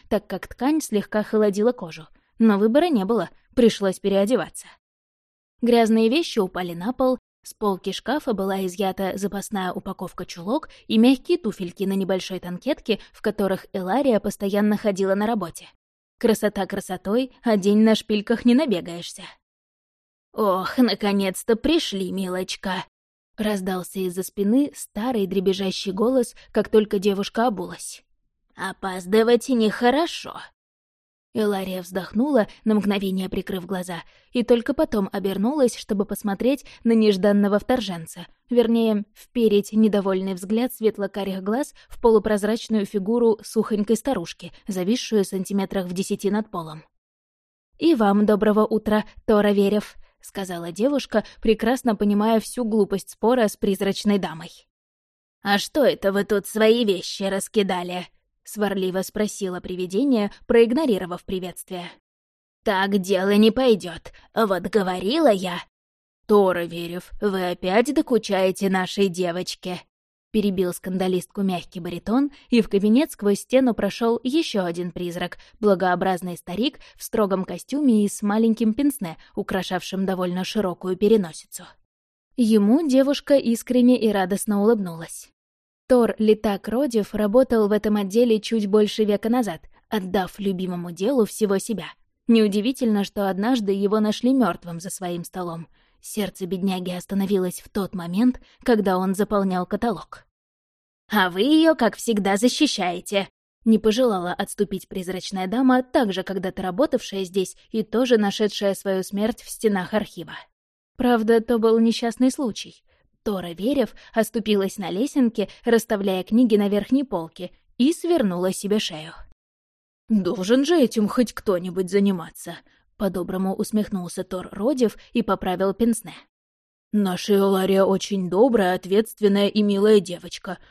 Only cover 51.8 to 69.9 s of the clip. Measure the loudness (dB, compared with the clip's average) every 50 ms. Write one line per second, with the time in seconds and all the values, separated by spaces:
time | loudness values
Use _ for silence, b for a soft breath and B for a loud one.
51.8 | 0 -2 -2 0 0 0 2 2 2 2 2 0 0 -2 -6 -6 -4 0 0 0
52.8 | 0 0 -2 -6 -6 -10 -8 _ 0 2 2 4 2 0 0 -2 -2 -2 -2 0
53.8 | 0 -2 -2 -2 0 0 0 0 0 -4 -8 -12 -16 -18 -20 -20 _ _ _ _
54.8 | _ _ _ _ _ _ _ _ _ _ _ _ -2 0 0 0 -2 -2 0 2
55.8 | 4 4 2 2 0 0 0 0 0 0 0 -2 -2 -2 0 2 4 4 6 4
56.8 | 4 0 0 -2 -4 -10 -8 -6 -4 -4 -4 -4 -6 -2 0 0 0 0 0 -4
57.8 | -4 -6 -8 -10 -10 -12 _ _ _ _ _ _ _ -12 -6 -4 -2 -2 -2 -2
58.8 | -2 -2 -2 -4 -4 -4 -4 -4 -4 -4 -4 -6 -6 -6 -6 -8 -10 -10 -8 -8
59.8 | -6 -4 -2 0 2 2 2 2 0 -2 B B B 4 6 6 6 6 4 2
60.8 | 0 0 0 -2 -2 -6 -10 -10 -8 -8 -8 -6 -6 -8 -12 -14 -14 -12 -12 -10
61.8 | -10 -12 -16 _ _ _ _ _ _ _ _ _ _ _ _ _ -4 -2 0 0
62.8 | 0 0 0 0 0 0 0 2 2 4 4 6 6 6 4 4 4 4 4 2
63.8 | 0 -8 -14 -14 -16 -20 -20 b b b b -2 0 0 0 -2 -2 -2 0 0
64.8 | 0 0 -4 -4 -2 -2 2 4 4 4 4 2 0 -6 -8 -8 -12 _ _ _
65.8 | _ _ _ _ _ _ _ _ _ 4 4 4 6 4 2 0 -4 -6 -8 -8
66.8 | -8 -8 -10 -10 -12 -14 -8 -4 -4 -2 -2 -2 -2 -4 -4 -4 -2 0 2 2
67.8 | 2 2 0 0 0 2 0 0 0 0 0 2 2 0 0 0 -2 0 0 0
68.8 | -2 -2 -2 0 0 0 0 -2 -4 -2 -4 -4 -6 -8 -10 -12 -10 -10 -10 -10
69.8 | -12 _